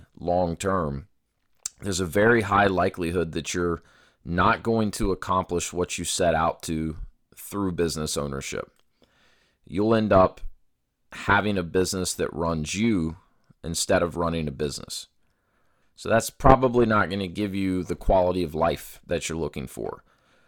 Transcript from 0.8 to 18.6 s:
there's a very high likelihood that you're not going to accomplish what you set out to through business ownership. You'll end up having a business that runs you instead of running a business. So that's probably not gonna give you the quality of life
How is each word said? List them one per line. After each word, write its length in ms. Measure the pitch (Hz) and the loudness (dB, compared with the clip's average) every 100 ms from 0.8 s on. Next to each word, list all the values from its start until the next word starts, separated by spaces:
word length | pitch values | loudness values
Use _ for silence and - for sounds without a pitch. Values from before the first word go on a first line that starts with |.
| 76 69 - _ _ _ _ _ - - | -2 -6 -10 _ _ _ _ _ -14 -10
there's 180 | 101 90 | -6 -4
a 60 | 90 | 0
very 380 | 87 110 120 | 4 6 4
high 240 | 101 101 101 | 4 4 4
likelihood 640 | 92 92 - 85 90 82 | 4 0 0 -2 0 -2
that 240 | 80 76 90 | -4 -4 -2
you're 260 | 87 82 _ _ _ _ | -2 -2 _ _ _ _
not 400 | - 87 98 110 | -6 2 2 2
going 280 | 113 113 107 | 0 0 0
to 200 | - 107 | 0 -2
accomplish 640 | 90 - 92 92 87 - | -2 0 -2 0 -2 -2
what 240 | 87 90 - | -2 -4 -4
you 80 | 85 | -4
set 280 | - 87 | 0 2
out 280 | 80 82 - | 4 2 -2
to 340 | - 80 80 76 - _ _ - | -4 -4 -4 -6 -12 _ _ -20
through 360 | - 101 98 | -10 -4 -2
business 420 | 85 85 76 78 - | 0 0 0 -4 -4
ownership. 560 | 71 69 - - - _ _ _ _ _ _ _ _ _ - | -6 -6 -8 -8 -10 _ _ _ _ _ _ _ _ _ -10
You'll 300 | 87 107 113 | -2 2 2
end 180 | 107 | 4
up 260 | 95 92 - - - _ _ _ _ _ | 6 6 2 -10 -10 _ _ _ _ _
having 460 | - - 101 101 101 | -8 0 2 2 -2
a 60 | |
business 500 | 85 90 90 95 90 | 0 0 0 -2 -4
that 180 | - 80 | -4 -4
runs 440 | - 85 82 76 92 | -2 -2 -2 -2 0
you 420 | 113 101 80 80 _ _ _ _ | 2 2 0 -6 _ _ _ _
instead 380 | - 82 - 92 | -8 -6 2 2
of 140 | 85 76 | 2 -2
running 320 | 85 82 76 | -2 -2 -4
a 40 | |
business. 560 | 69 73 64 - - - _ _ _ _ _ _ _ _ - | -4 -6 -6 -12 -14 -14 _ _ _ _ _ _ _ _ -10
So 140 | 85 | 0
that's 220 | 110 - | 0 0
probably 540 | - 135 131 127 120 113 | 2 6 6 6 4 4
not 240 | 107 90 | 2 0
gonna 180 | 98 95 | -2 -6
give 260 | 85 104 | -4 -4
you 300 | 98 95 92 | -2 0 0
the 120 | 87 85 | -2 -4
quality 480 | - 95 90 90 | 2 4 4 2
of 120 | 85 | -2
life 440 | 78 | 0